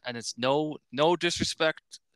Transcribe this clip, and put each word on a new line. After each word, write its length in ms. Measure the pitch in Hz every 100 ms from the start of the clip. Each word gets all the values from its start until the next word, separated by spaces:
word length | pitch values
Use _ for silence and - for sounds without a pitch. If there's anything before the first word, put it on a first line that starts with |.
and 120 | 123 120
it's 200 | - -
no, 420 | 127 147 156 - -
no 240 | 123 160
disrespect 840 | 175 170 - 165 - 160 - - - _